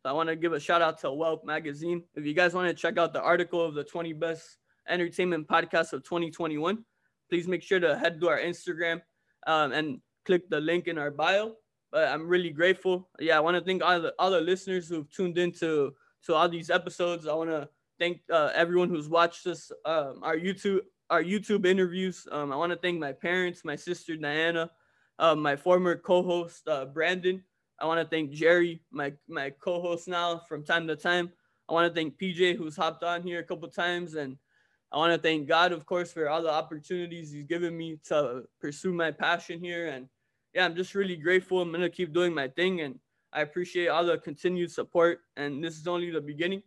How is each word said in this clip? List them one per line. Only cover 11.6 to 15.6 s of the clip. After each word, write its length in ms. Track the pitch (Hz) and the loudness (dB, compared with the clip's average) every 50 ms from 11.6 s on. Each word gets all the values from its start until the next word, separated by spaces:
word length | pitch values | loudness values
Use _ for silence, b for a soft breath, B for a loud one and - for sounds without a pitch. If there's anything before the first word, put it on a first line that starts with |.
| _ _ _ _ _ _ | _ _ _ _ _ _
But 160 | - 156 160 135 | 0 0 2 2
I'm 180 | 135 151 160 170 | 0 -4 -2 0
really 220 | 180 180 180 165 | 0 0 0 -2
grateful. 580 | 151 143 170 185 185 185 - 190 185 180 185 _ _ - | -2 2 2 2 2 2 0 -2 -2 -2 -4 _ _ -4
Yeah, 180 | 147 160 160 | 2 4 4
I 40 | 156 | 4
wanna 200 | 151 165 175 175 | 6 4 2 2
thank 220 | 165 180 185 180 | 0 0 -2 2
all 180 | 156 170 180 175 | 4 4 4 4
the, 140 | 160 147 - - | 2 -2 0 2
all 100 | 170 185 | 2 2
the 100 | 190 170 | 4 2
listeners 480 | 160 170 190 185 - 196 185 185 170 156 | 2 2 0 -2 -2 -4 -4 -4 -4 -4
who've 220 | 175 165 147 - | -6 -8 -8 -8
tuned 260 | - - 190 180 165 | -6 -4 -4 -2 0
in 140 | 175 180 175 175 | 0 0 0 0
to, 400 | - | -2